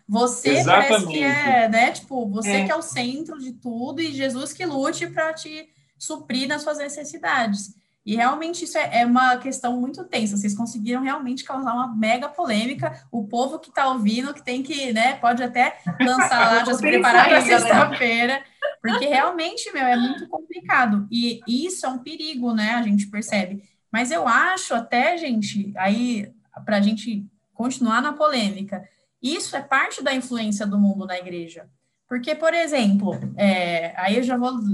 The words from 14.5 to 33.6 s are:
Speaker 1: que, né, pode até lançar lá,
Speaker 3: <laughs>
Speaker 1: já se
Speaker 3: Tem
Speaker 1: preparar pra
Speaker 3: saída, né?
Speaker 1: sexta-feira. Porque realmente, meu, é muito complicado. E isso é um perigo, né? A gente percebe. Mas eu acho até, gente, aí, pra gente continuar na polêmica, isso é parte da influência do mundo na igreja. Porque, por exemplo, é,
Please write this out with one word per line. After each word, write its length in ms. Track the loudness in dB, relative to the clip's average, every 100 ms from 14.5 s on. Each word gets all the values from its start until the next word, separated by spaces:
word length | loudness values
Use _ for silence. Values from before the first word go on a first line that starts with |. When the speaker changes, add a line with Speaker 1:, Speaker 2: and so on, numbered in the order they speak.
| -6
Speaker 1:
que, 300 | -4 -6 -2
né, 220 | 2 2
pode 280 | 2 2 2
até 360 | 0 2 0 0 -6 2
lançar 520 | 4 4 4 6 6
lá, 120 | 4
Speaker 3:
<laughs> 20 | 2
Speaker 1:
já 80 |
se 60 | 0
Speaker 3:
Tem 120 | 2
Speaker 1:
preparar 360 | 4 6 8 8
pra 120 | 6
Speaker 3:
saída, 140 | 6
né? 60 | 4
Speaker 1:
sexta-feira. 840 | 6 4 4 2 0 2 0 -2 -6 _ -8 -6
Porque 240 | -2 0 2
realmente, 640 | 2 2 -2 -6 -6 -8
meu, 120 | -2
é 120 | 2 2
muito 320 | 0 -2 -8
complicado. 800 | -10 -10 -12 0 2 4 2 -2
E 300 | -2 -2 -4 -4
isso 400 | -2 -2 -4 -6
é 20 |
um 100 | -6
perigo, 540 | -10 -10 -8 -4 -2
né? 220 | 0 0
A 80 | 0
gente 240 | 2 0 0
percebe. 560 | -6 -2 -2 -2 -8 -14 _ _
Mas 200 | -4 -2
eu 160 | 0 2
acho 480 | 2 2 0 -2
até, 420 | -4 0 2 2 0
gente, 560 | -2 -2 -2 -4 -6 -2
aí, 560 | 0 0 0 -2 -6 _ _ -12
pra 160 | -2 2
gente 440 | 2 0 -4 -6 -8 _ _
continuar 480 | -6 -6 -2 0 2
na 100 | 0
polêmica, 680 | 0 0 2 -2 -4 -8 -10 -12 _ _ _
isso 320 | -6 -6 -6
é 60 | -8
parte 420 | -2 0 0 -2
da 100 | -2
influência 540 | -2 -4 -4 -2 -2 0
do 120 | 4
mundo 280 | 4 2 -4
na 100 | -8
igreja. 520 | -8 -10 -10 -16 -20 _ _ _ _
Porque, 220 | -6 -4
por 180 | 0 2
exemplo, 640 | 2 0 2 4 4 2 -2 -6 2
é, 600 | 2 4